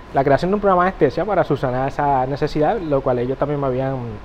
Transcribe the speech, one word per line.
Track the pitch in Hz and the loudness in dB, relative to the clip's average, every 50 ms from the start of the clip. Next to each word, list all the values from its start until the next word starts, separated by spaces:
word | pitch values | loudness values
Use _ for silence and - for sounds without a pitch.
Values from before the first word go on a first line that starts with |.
| - - - | -14 -6 -2
la | 143 135 | 0 2
creación | 143 139 131 - 180 | 4 4 2 2 0
de | 202 | 0
un | 208 | 2
programa | 202 202 185 180 180 | 2 4 4 4 4
de | 185 | 2
anestesia | - - 165 135 - 170 170 | 2 2 2 2 2 0 -2
para | 214 202 170 147 | 0 2 0 2
subsanar | - 151 123 - 127 123 127 135 139 | 2 0 -2 -2 -2 -2 -2 -2 -2
esa | - - 147 143 139 131 127 | -2 -2 0 2 2 2 0
necesidad, | 131 139 131 147 147 - 151 151 160 214 233 | 0 -2 -2 -4 -2 0 0 2 2 0 0
lo | 175 156 143 135 | -2 -2 0 0
cual | 131 135 123 120 | 0 0 0 0
ellos | 120 127 135 - | 0 -2 -2 -2
también | 143 139 147 143 | -2 -2 -2 -2
me | 139 135 | -2 -2
habían | 127 127 135 135 135 131 120 117 107 104 - | -2 -2 -2 -2 -4 -4 -6 -8 -10 -12 -14